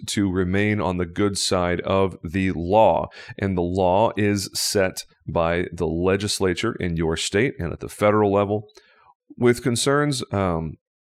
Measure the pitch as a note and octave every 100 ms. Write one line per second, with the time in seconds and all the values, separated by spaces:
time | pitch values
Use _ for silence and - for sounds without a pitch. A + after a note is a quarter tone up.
0 | - - G2+ F#2 F2+ F#2+ G#2 G#2+ F2+ F2+
1 | F2 F2 G#2 G2 - F#2+ F2 F2 - G2
2 | G2 - E2+ E2+ F#2+ D#2 E2+ G#2 G#2+ E2
3 | - - - - G2 F2+ F2 F#2 F#2 F#2
4 | A2+ - G#2 G#2 F#2 - - G#2 F#2 -
5 | - _ - E2 E2 E2+ F2+ E2 E2 E2
6 | F2+ G2 G#2 - F#2+ F2 A2 - F#2 E2
7 | D#2+ D#2+ - G2 C3 - F2 - - -
8 | G#2 G#2+ G#2 G2 G2+ G#2 - - - _
9 | _ _ - - A#2+ A#2+ C#3 A#2+ - C#3+
10 | D3 C3 - G2+ F#2+ E2 D#2+ - _ _